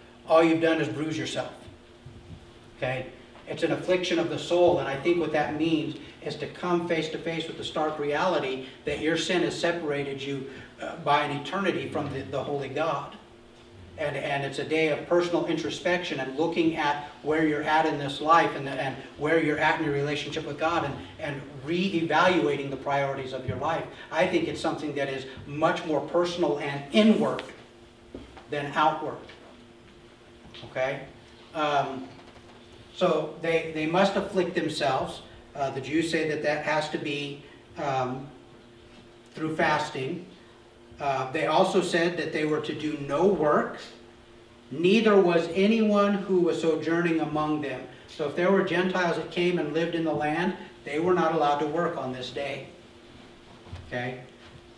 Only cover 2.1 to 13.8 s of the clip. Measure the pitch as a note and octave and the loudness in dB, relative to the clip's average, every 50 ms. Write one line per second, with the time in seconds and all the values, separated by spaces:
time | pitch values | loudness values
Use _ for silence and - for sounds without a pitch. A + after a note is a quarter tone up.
2.1 | - - - - - - - - - - - - - - C3 B2+ C3 C3 - - | -20 -20 -18 -18 -18 -18 -18 -20 -20 -20 -20 -20 -10 -6 -4 -4 -4 -4 -6 -10
3.1 | - - - - - - - - - - E3 D#3 D3 C#3 - E3+ F#3 F3+ F3+ - | -14 -18 -20 -20 -20 -20 -12 -12 -6 -2 0 0 0 -2 0 0 0 2 2 0
4.1 | E3+ E3 - C#3+ D3 C#3 - - E3+ F3 F3 D#3+ C#3+ - - - C#3 C#3 C#3+ E3+ | 0 0 0 0 -2 -4 -2 0 4 6 6 6 6 4 0 -2 -4 -2 2 2
5.1 | F3 F3 D#3 D3+ D3+ D3 D3 D3 D3+ D3 D#3+ E3 D#3+ D3 C#3 C#3 C#3 - - - | 2 2 2 0 2 0 0 0 0 0 2 2 2 2 0 -2 -6 -10 -14 -16
6.1 | - - - D3 - - C#3+ - - - F#3 F3+ F3 E3+ E3+ E3+ E3 D#3 D#3 - | -18 -10 -10 -8 -8 -6 -8 -10 -8 -6 -2 0 0 0 2 0 0 0 0 -4
7.1 | D#3 D3+ - E3 E3 D#3+ D#3 - - - - - - D#3+ D3+ D3+ D3+ D3+ C#3+ C#3+ | -6 -6 -6 -6 -4 -4 -6 -8 -8 -10 -10 -6 -2 -2 -2 0 -2 -2 -2 -2
8.1 | C#3+ D#3 F3 F#3 E3+ D3 C3+ C3 C3 C3 - - - - - D3 C#3+ - D3+ D#3+ | 0 2 2 2 2 0 0 -2 -4 -6 -8 -12 -16 -10 -6 -6 -4 -2 0 0
9.1 | E3+ D#3+ - - F#3 E3+ D#3 C#3+ - - F3 E3+ E3+ E3+ D#3+ D3 C#3+ C#3+ C#3 C#3 | 0 0 0 0 0 2 2 0 -2 0 -2 0 0 0 -2 -2 -2 -2 -2 -4
10.1 | C#3 C#3 C#3 C#3 C#3 C3 - - - - - - - - - - - E3 - - | -6 -6 -6 -6 -6 -6 -6 -10 -12 -14 -16 -18 -16 -12 -10 -10 -10 -6 0 2
11.1 | C#3+ D3 D3 C#3 C#3 C3+ - - F#3 G3 F#3+ F3 D3 C#3 C#3 C3+ - D3+ C#3+ C3+ | 4 4 4 0 -2 -6 -6 -4 -4 -2 0 0 0 0 -4 -4 -4 -4 -4 -4
12.1 | C3 C3+ C#3 - C#3+ C3 C3 C#3 C#3+ C#3 C3 B2 C3 D3 D#3+ E3 C#3+ - - - | -4 -6 -8 -4 -6 -6 -4 -4 -4 -4 -4 -4 -2 -2 0 0 -2 -4 -6 -8
13.1 | - - - - - - - - - - - - - - | -14 -18 -20 -20 -20 -20 -20 -20 -20 -20 -20 -20 -20 -20